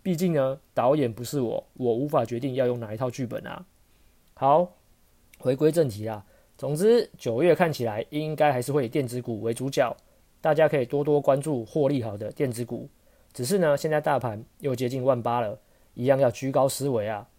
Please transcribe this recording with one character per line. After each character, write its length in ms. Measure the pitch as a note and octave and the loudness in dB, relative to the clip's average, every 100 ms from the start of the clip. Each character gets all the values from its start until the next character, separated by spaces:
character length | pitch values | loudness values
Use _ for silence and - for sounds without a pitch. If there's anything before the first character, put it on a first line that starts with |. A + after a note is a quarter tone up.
毕 140 | F#3+ E3 | -2 0
竟 160 | F#3 | 0
呢， 260 | D#3 C3 C3+ _ | 2 0 -2 _
导 220 | - A#2+ D3+ | 0 2 2
演 160 | B2 | 0
不 120 | A2 | -2
是 180 | A#2+ C#3+ | -6 -2
我， 260 | A#2 - - | -2 -4 -8
我 200 | - B2 | -4 0
无 140 | A2+ C#3+ | 0 0
法 160 | D3 | 0
决 160 | A#2 A#2+ | 0 -4
定 140 | C3+ | -4
要 140 | B2+ B2 | 0 0
用 120 | B2 | -2
哪 140 | A2 | -6
一 40 | G#2+ | -6
套 120 | B2+ | -6
剧 160 | - A#2 | -4 -6
本 200 | A2+ - | -6 -10
啊。 200 | - F3+ _ _ _ _ _ _ - | -14 -16 _ _ _ _ _ _ -2
好， 420 | C#3 D3+ F3+ _ _ _ _ _ _ - | 4 4 2 _ _ _ _ _ _ -6
回 160 | - C#3 | -2 2
归 160 | D#3 | 2
正 180 | D#3+ C#3+ | 4 0
题 160 | G#2 A2 | -2 -8
啦。 180 | G#2 - _ _ _ | -8 -12 _ _ _
总 180 | C3 D3 | -4 2
之， 340 | G#3 A#3+ - - | 4 4 2 -6
九 240 | C3 A#2 | -4 2
月 140 | F3 D3 | 4 4
看 180 | E3+ | 2
起 100 | C#3+ | 0
来 220 | A#2 G#2 - | -4 -4 -6
应 240 | D3 D#3 D3+ | -6 -6 2
该 180 | D3+ | 2
还 80 | B2+ | 2
是 100 | B2 | 0
会 140 | C#3+ A#2 | -2 0
以 20 | |
电 180 | D3+ B2+ | -2 -4
子 160 | B2 | -6
股 200 | A#2+ A2 | -6 -4
为 120 | A2+ | -4
主 160 | A#2 C3 | -4 -4
角， 260 | C#3 B2 - _ _ _ _ | 0 -2 -2 _ _ _ _
大 140 | D#3+ | 0
家 160 | D3+ D#3 | 4 4
可 100 | D3 | 2
以 60 | B2 | 0
多 180 | C#3+ | -2
多 160 | D3 D3 | 2 2
关 200 | C#3 C#3 | 4 2
注 240 | D3+ C3 A2 | 0 -4 -4
获 240 | D#3 C3+ | 0 0
利 120 | C#3+ | 0
好 120 | A#2 G2+ | -4 -8
的 160 | G#2+ | -10
电 180 | - C#3 | -4 -4
子 120 | A2+ | -4
股。 240 | A#2+ A#2 C3 _ _ _ _ | -8 -8 -12 _ _ _ _
只 100 | - | -8
是 140 | B2 G3 | -2 2
呢， 180 | E3 C#3+ | 2 2
现 160 | D#3+ | 2
在 80 | D3+ | 0
大 180 | D3+ C3+ | 2 0
盘 260 | B2 G#2+ A#2+ _ | -2 -8 -14 _
又 160 | C#3+ B2 | -4 -2
接 120 | B2+ | -2
近 160 | C3 | 0
万 180 | B2+ B2 | 0 2
八 200 | A#2 A#2+ | 0 -2
了， 180 | A2 G#2 _ _ _ | -2 -8 _ _ _
一 120 | - B2 | -4 2
样 140 | C3+ | 4
要 120 | C3 | 4
居 200 | - C3+ | 2 -2
高 180 | C3+ C3+ | 2 2
思 180 | - C#3 | 0 -2
维 200 | A#2+ G#2 | -2 -2
啊。 200 | G#2 - | -6 -10